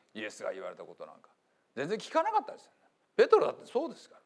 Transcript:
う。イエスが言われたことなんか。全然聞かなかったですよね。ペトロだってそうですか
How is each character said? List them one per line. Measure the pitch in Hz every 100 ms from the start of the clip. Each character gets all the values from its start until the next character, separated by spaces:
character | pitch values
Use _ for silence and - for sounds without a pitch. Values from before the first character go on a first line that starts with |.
| _
う。 | 107
イ |
エ | 107
ス | -
が | 101
言 | 95
わ | 90
れ | 85
た |
こ | 87 87
と |
な | 78
ん | -
か。 | - _ _ _ _ -
全 | 143
然 | 214
聞 | -
か | 311
な | 403
か | 440
っ |
た | -
で | -
す |
よ | -
ね。 | _ _ _ _ -
ペ | 269
ト | 220
ロ | 151
だ |
っ | -
て | -
そ | 233 320
う |
で | 208
す | -
か | -